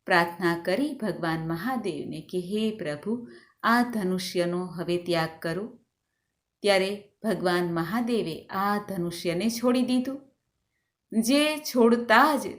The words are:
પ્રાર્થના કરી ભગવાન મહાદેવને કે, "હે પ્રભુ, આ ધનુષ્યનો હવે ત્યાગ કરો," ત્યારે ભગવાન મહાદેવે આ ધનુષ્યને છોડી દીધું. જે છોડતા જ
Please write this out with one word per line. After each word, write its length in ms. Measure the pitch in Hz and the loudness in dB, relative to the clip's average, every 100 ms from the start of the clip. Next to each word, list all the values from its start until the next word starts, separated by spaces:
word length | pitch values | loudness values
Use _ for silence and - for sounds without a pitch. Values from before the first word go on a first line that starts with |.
| - | 2
પ્રાર્થના 520 | 175 175 - 175 170 | 4 4 0 0 0
કરી 360 | 180 202 294 | 0 0 -2
ભગવાન 540 | 269 214 165 165 160 160 | -2 -4 -2 -2 -2 -4
મહાદેવને 720 | 165 226 254 202 147 - 151 | -4 -4 -4 -4 -6 -8 -10
કે, 180 | 160 180 | -6 -6
"હે 320 | 175 214 220 | -4 -2 -2
પ્રભુ, 580 | 214 160 147 202 247 - - - _ | -2 -6 -6 -4 -6 -8 -18 -20 _
આ 200 | 214 240 | 2 2
ધનુષ્યનો 840 | 240 226 185 185 - 180 175 175 180 | 2 0 0 -2 -2 -2 0 -2 -4
હવે 300 | 175 175 175 | -6 -2 -2
ત્યાગ 320 | 175 165 160 - | 0 0 0 -4
કરો," 360 | 170 175 233 - _ _ _ _ _ _ _ _ | -6 -4 -6 -12 _ _ _ _ _ _ _ _
ત્યારે 420 | 202 190 190 202 - _ | 2 2 2 -4 -12 _
ભગવાન 520 | 220 170 175 175 175 | -4 0 2 2 0
મહાદેવે 720 | 165 165 226 233 226 165 156 - | -2 -2 -2 0 0 -2 -6 -8
આ 280 | 196 202 208 208 | -4 -2 -2 -4
ધનુષ્યને 600 | 185 170 170 180 170 220 | -4 -4 -4 -4 0 -2
છોડી 320 | - 247 254 | 0 2 2
દીધું. 380 | 247 254 254 269 - _ _ _ _ _ _ _ _ 220 | 2 0 0 -6 -14 _ _ _ _ _ _ _ _ -2
જે 340 | 226 285 302 302 | 2 4 4 0
છોડતા 760 | - 247 226 233 240 226 302 269 | -2 4 6 6 4 6 6 4
જ 120 | 196 | -2